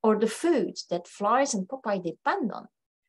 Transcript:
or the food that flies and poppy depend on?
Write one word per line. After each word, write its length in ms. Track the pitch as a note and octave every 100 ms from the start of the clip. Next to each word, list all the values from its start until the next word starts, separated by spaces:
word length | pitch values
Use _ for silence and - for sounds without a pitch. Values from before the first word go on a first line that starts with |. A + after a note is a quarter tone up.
or 160 | A3 G3+
the 100 | A3
food 520 | - E4 D4 F3+ - -
that 180 | F3 -
flies 460 | - G#3 B3 C4+
and 160 | G#3 F#3
poppy 300 | C4 A#3 G3
depend 520 | F3 - C#4 G4 A#3
on? 180 | - - _ _ _